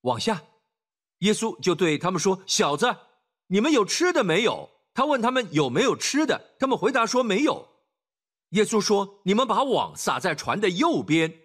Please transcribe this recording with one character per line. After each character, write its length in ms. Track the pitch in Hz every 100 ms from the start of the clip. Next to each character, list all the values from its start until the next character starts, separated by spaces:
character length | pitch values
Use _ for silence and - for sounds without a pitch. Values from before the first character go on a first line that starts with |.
往 180 | 123 117
下， 240 | - 196 - _ _ _ _ _ _ _
耶 160 | 190
稣 260 | 208 226 -
就 140 | 175
对 240 | 170 175 143
他 120 | 170
们 80 | 185
说 240 | 196 190 -
：“小 300 | - 170 143
子， 180 | 240 202 _ _ _ _ _
你 120 | 190
们 100 | 254
有 140 | 294
吃 260 | 190 - 359
的 140 | 349
没 200 | 214 160
有？” 260 | 226 107 71 _ _
他 100 | -
问 160 | 285 277
他 100 | 226
们 160 | 262 214
有 160 | 143 139
没 140 | 123
有 120 | 254
吃 300 | 175 - 269
的， 320 | 311 - - _
他 80 | 269
们 100 | 220
回 140 | 196
答 140 | 262
说 180 | 226 247
：“没 200 | 247 196
有。” 260 | 294 170 - _ _ _ _ _ _ _ _
耶 140 | -
稣 140 | 104 208
说 440 | - 208 196 -
：“你 80 | 180
们 140 | 208 254
把 160 | 208
网 340 | 269 185 98 -
撒 240 | - 131
在 140 | 165
船 260 | 151 - 131
的 80 | 208
右 340 | 180 320 240
边。” 300 | 98 160 160 165